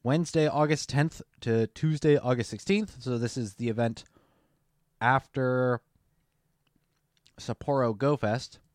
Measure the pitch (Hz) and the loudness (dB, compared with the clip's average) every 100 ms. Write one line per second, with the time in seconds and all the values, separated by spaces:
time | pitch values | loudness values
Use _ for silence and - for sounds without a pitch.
0 | 120 156 165 160 151 147 151 156 - 139 | -2 0 0 0 2 2 0 0 0 0
1 | 156 - - _ 120 113 110 - 156 151 | 0 -2 -18 _ 0 0 0 -2 -2 2
2 | 151 143 123 123 110 107 - 202 208 127 | 4 4 4 -2 -2 -6 -2 -2 -2 -8
3 | 127 120 101 131 107 - 117 110 117 113 | -6 -2 -2 -4 -8 -4 -4 0 -2 -2
4 | - _ _ _ _ _ _ _ _ _ | -14 _ _ _ _ _ _ _ _ _
5 | 123 135 - 139 127 127 127 120 - _ | 2 2 0 -2 0 0 0 -2 -6 _
6 | _ _ _ _ _ _ _ _ _ _ | _ _ _ _ _ _ _ _ _ _
7 | _ _ _ - - - - 139 120 104 | _ _ _ -14 -10 -6 -2 0 0 2
8 | 139 147 104 120 - - _ | 0 2 0 -2 -6 -18 _